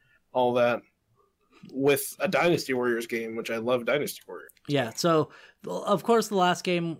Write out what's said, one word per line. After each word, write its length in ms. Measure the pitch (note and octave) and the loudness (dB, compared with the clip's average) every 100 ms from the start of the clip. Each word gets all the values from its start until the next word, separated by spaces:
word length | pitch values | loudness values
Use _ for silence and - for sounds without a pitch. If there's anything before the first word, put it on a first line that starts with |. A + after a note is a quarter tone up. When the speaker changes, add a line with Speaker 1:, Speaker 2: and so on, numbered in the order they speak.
| _ _ _ | _ _ _
Speaker 1:
all 220 | B2+ B2 | 0 2
that 300 | B2 A#2+ A#2 _ _ _ _ _ _ _ - - | 4 2 0 _ _ _ _ _ _ _ -20 -12
with 420 | C3 C#3 C3+ - - | 0 2 2 -2 -4
a 80 | C#3 | -2
Dynasty 460 | C3+ E3+ E3 - | 2 2 2 0
Warriors 340 | B2+ B2 A#2 A#2 | 0 0 0 -2
game, 280 | A#2 A2+ A2+ | -6 -4 -6
which 140 | A2+ | -4
I 80 | A2+ | -4
love 280 | A#2 B2 A#2 | 0 0 0
Dynasty 360 | D3 A2 - - | -2 -2 -8 -14
Warriors. 220 | F2 - _ - | -16 -16 _ -4
Speaker 2:
Yeah, 240 | C#3 A#2 | -2 -2
so, 400 | - E3+ D#3+ C#3+ - - _ - | -2 2 2 0 -6 -20 _ -10
of 360 | F3+ - G3+ | -8 -2 0
course, 240 | - A3+ G#3+ | 2 2 2
the 80 | G3 | 2
last 280 | F3+ F3 | 2 2
game 360 | F#3 F3 E3+ D3+ | -2 -2 -2 -6